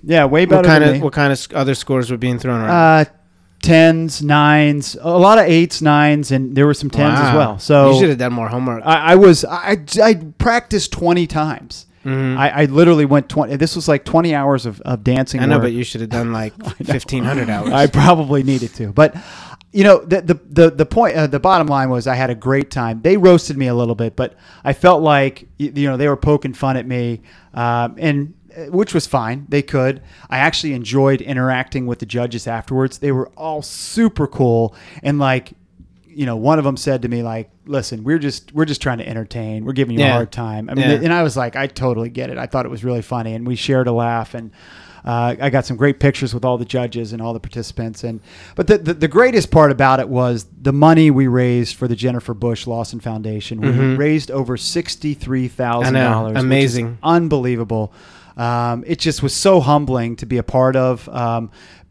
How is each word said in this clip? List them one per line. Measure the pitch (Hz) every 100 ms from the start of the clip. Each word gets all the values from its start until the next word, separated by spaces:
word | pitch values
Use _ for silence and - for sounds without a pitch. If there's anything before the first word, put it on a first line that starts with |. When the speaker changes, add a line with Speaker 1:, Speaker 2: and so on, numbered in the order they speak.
Speaker 1:
Yeah, | - 165
way | 143 147 180
better | 185
Speaker 2:
What | 180
kind | 156
Speaker 1:
than | 151
Speaker 2:
of, | 131
Speaker 1:
me. |
Speaker 2:
what | 151
kind | 143 143
of | 135
s-, | -
other | - 135
scores | 135 - 131 120
were | 123
being | 123 123
thrown | 127 120
around? | 110
Speaker 1:
Uh, | 175 160 160 147 _ _ _ _ _
tens, | - 165 165 165 160 147
nines, | 147 147 147 151 147 147 - -
a | 160 175
lot | 185 220
of | 165
eights, | 165 170 -
nines, | 156 147 147 147 147
and | 135 131
there | 135 147
were |
some | 139 143
tens | 117 147 135
as | 139
Speaker 2:
Wow. | 143
Speaker 1:
well. | 127 101
So | - 147 139
Speaker 2:
You | 131
should | 165
have | 135
done | 123
more | 120 110
homework. | 123 131 117
Speaker 1:
I, | 131 160 156
I | 185
was, | 196 160
I, | 143 175 190 202 147 180
I | 220 190 156 -
practiced | 233 233 233 208 -
twenty | - 175 175 165
times. | 156 156 139 - - - _
Speaker 2:
Mm-hmm. | 135 135 135 131
Speaker 1:
I, | 139 139
I | 147
literally | 139 170 160 143
went | 143 -
twenty. | 156 123 139
This | 165 -
was | 156
like | 143
twenty | - 160 170
hours | 147 139 135 117
of, | 101
of | - 120
dancing | 104 127 135 131
Speaker 2:
I | 135
know, | 147
Speaker 1:
work. |
Speaker 2:
but | 117
you | 117
should | 120 117
have | 113
done, | 120 117
like, | 113 110 -
Speaker 1:
<laughs> |
I | - -
know. | -
Speaker 2:
fifteen | 139 - 131
hundred | 120 139 117
hours. | 107 -
Speaker 1:
I | 131 143
probably | - 143 170 143 139
needed | 131 131 113
to, | - 107
but | 101 151 170 - - - - _
you | 208
know, | 202 180
the, | - 185
the, | 170 165 -
the, | - 165
the | 139 156
point, | - 226 160
uh, | 151
the | 139
bottom | 185 185 151
line | 139 131
was | 123 113
I |
had | 123 131
a | 113
great | 127 135 139
time. | 139 120 113
They | 143 202
roasted | 180 175 - 139
me | 131
a |
little | 120 117 110
bit, | 117
but | - 123 - _ -
I | 135
felt | 139 180 165
like, | 160 143 135 135 - -
y-, | 143
you | 139 143
know, | 131
they | 147
were | 139
poking | 147 147 139
fun | 123 135 131
at | 120
me, | 127 120 113 - _ _
um, | 120 120 120 120 -
and, | 160 143 147 - _ -
uh, | 151
which | 180 208
was | 175 -
fine. | 135 113 131 143
They | 143
could. | 139 143 131 139 - - -
I | 131
actually | 147 151 156
enjoyed | 131 110 131 135 135
interacting | 131 131 127 127 127 139 123
with | 117
the | 110
judges | 120 120 117 117
afterwards. | 113 - 131 131 -
They | 147
were | 131 135 -
all | 160 156
super | - - - - 226 - 143
cool, | - 127 117 113 - - -
and, | 135 147
like, | 139 131 - - _ _ - _ _
you | 151
know, | 131 113
one | 123 156
of |
them | 139 131
said | - 131
to | 120
me, | 120
like, | 117 113 110 _ -
"Listen, | 143 117 117
we're | 110 160
just, | 143 - -
we're | 147 156
just | 143
trying | 139 120
to | -
entertain. | 113 110 120 110 110
We're | 110
giving | 131 131 117
you |
a | 139
Speaker 2:
Yeah. |
Speaker 1:
hard | 123 113
time." | - 113 107 110
I |
mean, | 135 135
Speaker 2:
Yeah. | 147
Speaker 1:
and | 165
I | 175
was | 160 123
like, | 120 123
"I | 139
totally | - 131 113 117
get | 120 127
it." | 127
I | 123
thought | 135
it | 123
was | 117
really | 120 120
funny, | 110 123 113
and | 113
we | 120 120
shared | - 131 123
a |
laugh, | 117 117 117 113
and | 120 113 - - - - -
uh, | - 120 120 120
I | 139
got | 131 -
some | 120
great | 143 139
pictures | 143 135 131
with | 117 127
all | 123
the |
judges | 120 127 120 117 113
and | 113
all | 113
the | 117
participants. | - 123 113 - 113 110
And, | 120 113 - - - -
but | 170
the, | 202
the, | 160
the | 165 156
greatest | 156 254 233 -
part | 160 147
about | 131 135 131
it | 127
was | 127 123 117 101 -
the | 131
money | 139 156 160 156
we | 135 135
raised | 123 123 120 117 -
for | 127
the | 117
Jennifer | 120 123 -
Bush | 107 117 113 -
Lawson | 117 113 120
Foundation. | 117 110 107 107 - 113
We | 110
Speaker 2:
Mm-hmm. | 127 135 131
Speaker 1:
raised | 147 156 -
over | 135 123 123
sixty-three | - 170 175 - 151 147 - 131 127
thousand | - 123 120 131
dollars, | 131 127
Speaker 2:
I |
know. | 110 110
Speaker 1:
which | 110
is |
Speaker 2:
Amazing. | 131 135 135 120 117 117
Speaker 1:
unbelievable. | 156 170 165 147 127 120 113 113 107 - - - - -
Um, | 120 120 120 120 -
it | 170
just | 160 147
was | 139
so | - 196 190
humbling | 135 147 143 127 117 117
to | 110
be | 123
a |
part | 113 131 131
of. | 131 127 120 -
Um, | 123 120 117 113 - - - _